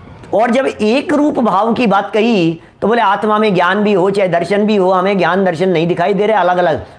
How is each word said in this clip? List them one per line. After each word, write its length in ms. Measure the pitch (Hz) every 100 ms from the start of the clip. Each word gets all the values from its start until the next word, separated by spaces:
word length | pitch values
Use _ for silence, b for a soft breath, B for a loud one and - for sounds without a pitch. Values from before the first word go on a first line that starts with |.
| - - -
और 180 | 190 247
जब 140 | 240 262
एक 460 | - 214 262 311
रूप 260 | 294 294 294
भाव 340 | 240 180 226
की 140 | 233 240
बात 240 | 190 202
कही 480 | 220 233 214 165 165 B B
तो 60 | 196
बोले 140 | 233
आत्मा 360 | 208 202 214 214
में 160 | 220 180
ज्ञान 280 | 175 202
भी 100 | 208
हो 160 | 202 190
चाहे 200 | 196 185
दर्शन 360 | 170 180 202 208
भी 100 | 214
हो, 160 | 185
हमें 260 | 190 185 202
ज्ञान 280 | 160 185 190
दर्शन 240 | 156 190
नहीं 180 | 165 170
दिखाई 260 | 170 180
दे 140 | 196 208
रहे 100 | 208
अलग 200 | 180 180
अलग, 280 | 180 147 B